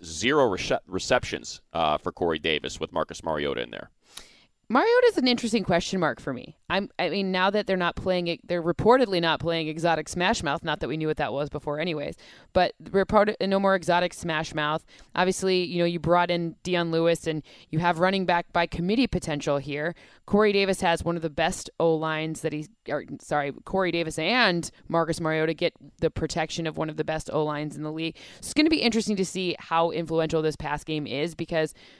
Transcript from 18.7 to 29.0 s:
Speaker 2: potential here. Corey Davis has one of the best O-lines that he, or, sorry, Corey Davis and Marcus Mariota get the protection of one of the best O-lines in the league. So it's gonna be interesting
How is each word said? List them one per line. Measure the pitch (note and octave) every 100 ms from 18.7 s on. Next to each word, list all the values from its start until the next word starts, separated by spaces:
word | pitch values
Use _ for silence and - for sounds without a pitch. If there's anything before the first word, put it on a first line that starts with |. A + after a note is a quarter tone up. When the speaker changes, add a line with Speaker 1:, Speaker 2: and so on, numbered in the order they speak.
| - F3 A3+ B3
Speaker 2:
potential | F3+ - D3 D3+ C#3+
here. | C#3 C#3+ D#3+ F3 - -
Corey | - G3+ G#3+
Davis | G3 G3 F#3
has | F3+ E3+
one | E3+ E3+
of |
the | D#3+
best | D3 D#3+ - - -
O-lines | E3 D#3+ D#3+ D#3 D#3+ D#3
that | D#3+
he, | D3+ D3+ _ -
or, | C#3+ F2+ -
sorry, | - D3 C#3+ - -
Corey | F#3+ F3+
Davis | E3+ D#3+ D#3
and | D#3+ B3 G#3+ F3 E3 - -
Marcus | E3 D#3+ D#3+
Mariota | D#3+ D#3 D#3+
get | D#3 E3+ - C#3+ -
the | D#3+
protection | - D#3 E3+ D#3+ - D#3+
of | D3+
one | D#3
of | D#3
the |
best | D#3 D#3 -
O-lines | D3 D3+ D3 D3+ D3+
in |
the | D3+
league. | D#3+ D#3+ - - -
So | -
it's |
gonna | - D#4
be | D4+
interesting | A#3+ A3+